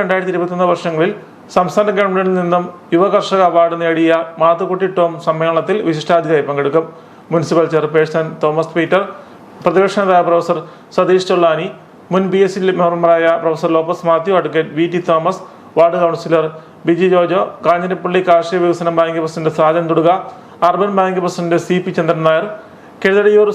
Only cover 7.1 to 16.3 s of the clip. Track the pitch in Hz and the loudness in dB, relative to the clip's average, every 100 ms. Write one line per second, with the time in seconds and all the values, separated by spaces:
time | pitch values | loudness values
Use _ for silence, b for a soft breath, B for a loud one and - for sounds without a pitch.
7.1 | B - 165 135 165 156 156 151 160 156 | B -4 -4 0 0 2 0 0 0 0
8.1 | 165 160 - 151 156 160 175 151 185 190 | -2 -6 -4 -2 -2 -2 -4 0 0 -2
9.1 | B B B - - 180 175 196 208 190 | B B B -20 -6 0 2 0 0 2
10.1 | 180 170 170 165 160 B B B - 175 | 2 2 0 0 -4 B B B -2 2
11.1 | 185 185 175 165 156 190 - - - - | 2 2 2 2 0 -4 -12 -20 -20 -4
12.1 | 180 190 190 190 190 185 170 170 170 170 | -2 0 2 0 0 -2 0 0 2 2
13.1 | 165 165 165 160 160 170 160 160 175 170 | 2 2 0 -2 -2 0 0 -2 -4 0
14.1 | 160 180 180 151 160 156 147 175 175 175 | 0 2 0 0 -2 -2 -4 -2 -2 0
15.1 | 160 170 185 B B B 160 170 180 170 | 0 0 -4 B B B 2 2 2 -2
16.1 | 156 151 | -2 0